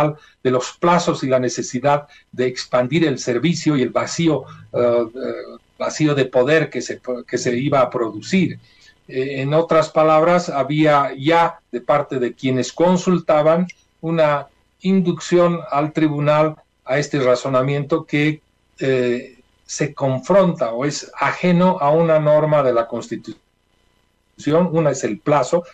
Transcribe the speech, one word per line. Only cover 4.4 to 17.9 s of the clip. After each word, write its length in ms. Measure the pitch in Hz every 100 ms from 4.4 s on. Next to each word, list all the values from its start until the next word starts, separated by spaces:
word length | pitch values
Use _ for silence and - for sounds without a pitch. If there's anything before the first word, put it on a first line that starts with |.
| - - -
eh, 340 | 127 120 120 113
eh, 440 | 123 123 117 - - _ _
vacío 380 | 127 - 151 139
de 80 |
poder 440 | 131 127 131 160 -
que 140 | 127
se, 180 | - 110 - 123 -
que 100 | 170
se 180 | 127 120
iba 240 | 143 139
a 80 | 123
producir. 720 | 120 110 107 - 190 170 - _ _ _ _ _
Eh, 340 | 131 135 135
en 140 | 135
otras 340 | 156 165 160 151
palabras, 600 | 160 156 156 165 175 175
había 640 | 139 135 151 156 143 135 135
ya 440 | 139 170 160 - _
de 100 | 123
parte 380 | - 143 139 131
de 140 | 120
quienes 400 | - 131 127 120
consultaban 960 | - 170 180 185 175 - 151 151 170 180 - _ _
una 480 | 160 165 151 143 - _ _ _
inducción 800 | 185 190 175 - - 175 175 170 151
al 220 | 143 151
tribunal 640 | 156 156 147 147 151 156 156 _ _
a 140 | - 139
este 220 | 143 147
razonamiento 840 | 127 123 135 127 135 143 143